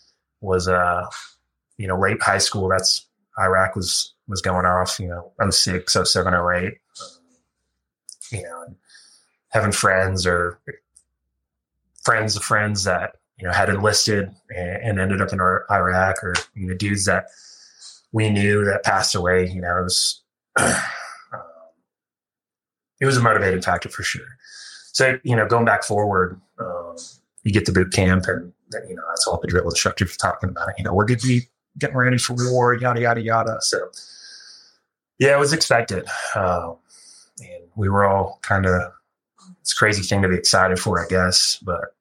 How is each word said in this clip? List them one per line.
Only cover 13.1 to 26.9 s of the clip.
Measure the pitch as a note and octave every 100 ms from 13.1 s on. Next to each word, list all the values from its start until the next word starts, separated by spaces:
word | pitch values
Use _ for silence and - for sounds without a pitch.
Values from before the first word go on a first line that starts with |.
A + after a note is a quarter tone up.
| - _ -
you | F2+
know, |
had | F#2 G2
enlisted | G2 G#2+ G2+ A2+ G2+ F#2 - -
and, | F#2 F2+ G2
and | A2+ F#2+
ended | F#2+ G2
up | G2
in | F#2+
Iraq, | F#2 G2 - G2 F2+ F#2 F#2+ F#2
or, | F#2 F2 -
you | - F#2
know, | F#2
dudes | G#2 G2+ F#2+
that | F#2 - - - - - - - - _ A2
we | A2
knew | G2+ G2+ G#2
that | G2+ G2+ -
passed | F#2+ F#2
away, | G2 F2 F#2 F2+
you | F#2
know, | F2 F2+
it |
was, | F2+ - - - _ _
<clears throat> | _ -
um, | - - - - - - - - E2 - - _ _ _ _ _ _ _ _ _ _ _ _ -
it | C3+
was | B2+
a |
motivating | A#2 G#2 F#2+ F#2
factor | F#2 F2 -
for | -
sure. | F#2 F2 - - - - - - -
So, | - C3 C3
you | B2 A2+
know, | G#2
going | A#2 A2+
back | G2+
forward, | - G#2 G#2 F#2+ F2+ F#2 _ -
um, | F#2 F2 E2+